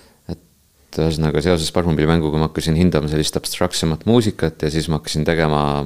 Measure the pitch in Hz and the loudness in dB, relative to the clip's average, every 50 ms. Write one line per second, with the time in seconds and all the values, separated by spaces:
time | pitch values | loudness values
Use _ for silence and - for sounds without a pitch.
0 | - - _ _ _ - 82 - - _ _ _ _ _ _ _ _ _ - 78 | -20 -20 _ _ _ -12 -12 -12 -14 _ _ _ _ _ _ _ _ _ -4 -2
1 | 80 80 78 76 80 78 71 76 80 90 90 82 78 - - 92 85 85 78 73 | 0 0 0 0 0 0 2 2 2 2 2 2 0 -2 -2 0 0 2 2 2
2 | 78 78 82 85 78 76 73 78 78 78 - 80 78 82 80 78 92 87 80 76 | 2 2 2 2 2 0 0 0 0 0 -2 -2 -2 0 2 4 4 4 4 2
3 | 76 76 76 76 76 - - 78 - - - - 90 90 - - 85 80 78 78 | 0 0 0 -2 -2 -2 -4 -4 -6 -6 -4 -4 -4 -2 -2 -2 -2 -2 -2 -2
4 | - 107 117 123 107 101 - - 82 80 80 - 78 76 73 80 78 82 78 73 | 0 2 2 2 2 2 -2 -2 -4 -4 -2 -4 -4 -2 -2 -2 -2 -2 -2 -4
5 | - - - 80 76 82 82 80 80 78 76 73 73 71 71 71 71 | -4 -4 -4 -2 0 0 0 2 2 2 2 2 0 0 0 -2 -4